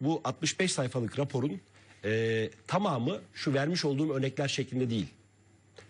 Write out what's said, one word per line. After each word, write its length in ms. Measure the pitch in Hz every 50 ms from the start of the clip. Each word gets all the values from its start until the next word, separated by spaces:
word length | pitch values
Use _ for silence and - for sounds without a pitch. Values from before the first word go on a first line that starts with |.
bu 200 | 131 139 165 - -
altmış 360 | 120 131 - - 151 - -
beş 120 | 185 180 -
sayfalık 460 | - 135 123 - 131 117 104 - -
raporun, 420 | 143 143 - 131 120 151 190 185 - - - - - - - - -
e, 460 | 101 110 110 113 113 113 113 110 - - - -
tamamı 540 | - 160 185 208 196 151 120 120 147 196 214 - - -
şu 200 | - - 156 135
vermiş 300 | 135 139 151 180 175 -
olduğum 280 | 147 139 135 156 156 139
örnekler 360 | 135 135 135 - - 147 135
şeklinde 420 | - - 127 - - 127 127 120
değil. 160 | 117 107 90 69 - - - - _ _ _ - - - _ _ - - -